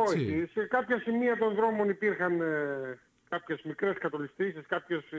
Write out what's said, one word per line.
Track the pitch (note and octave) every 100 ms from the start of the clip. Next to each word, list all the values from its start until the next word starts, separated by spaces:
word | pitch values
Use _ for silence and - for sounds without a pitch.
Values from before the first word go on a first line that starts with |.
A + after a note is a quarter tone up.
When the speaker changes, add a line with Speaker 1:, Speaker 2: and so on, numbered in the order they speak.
Speaker 1:
έτσι; | A3 F3
Speaker 2:
Όχι. | B2 D#3 E3
Σε | - G#3
κάποια | B3+ B3+ A#3+
σημεία | - A#3 B3 A3+
των | A3 G3+
δρόμων | A3+ G#3+ G3+
υπήρχαν, | F#3+ G#3+ F#3 F3+ E3+
ε, | E3 D3+ C#3+ C#3 C3 B2+ _ _ -
κάποιες | E3+ - D#3
μικρές | D#3 D3 G3 F3+
κατολιστήσεις, | E3+ D3+ C#3+ - G3 D#3+ C#3+
κάποιες, | F3 - E3+ -